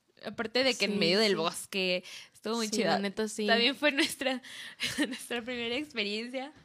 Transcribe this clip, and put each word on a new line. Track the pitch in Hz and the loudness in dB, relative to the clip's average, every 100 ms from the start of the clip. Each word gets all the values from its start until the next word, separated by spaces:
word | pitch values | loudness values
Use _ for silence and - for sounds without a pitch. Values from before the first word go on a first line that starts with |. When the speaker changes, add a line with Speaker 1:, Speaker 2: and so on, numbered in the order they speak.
| _ _ - | _ _ -12
Speaker 1:
Aparte | 208 220 247 262 | -6 -2 2 2
de | 247 | 2
que | 202 | 2
en | |
Speaker 2:
Sí, | 208 | 2
Speaker 1:
medio | 165 190 | 4 6
del | 220 | 4
Speaker 2:
sí. | 180 | 4
Speaker 1:
bosque, | 165 - - 196 185 180 - - - | 0 -2 -6 -2 0 0 -4 -16 -18
estuvo | - 214 233 | -10 -4 -2
muy | 220 | -2
Speaker 2:
Sí, | 214 | 0
Speaker 1:
chido. | 185 | 2
Speaker 2:
la | 165 | 2
neta, | 202 190 220 | 0 -2 -4
sí. | 220 208 | -2 2
Speaker 1:
También | 226 240 | 4 4
fue | 269 294 | 4 2
nuestra, | 277 294 - 262 262 - - - - | 4 0 0 -2 -4 -8 -14 -14 -8
<laughs> | - - 285 | -6 0 -2
nuestra | 247 - 240 | -2 -6 -6
primera | 233 247 233 240 | -4 -4 -2 -4
experiencia | 302 233 202 214 240 254 269 - | -4 -4 -2 -2 -4 -8 -8 -14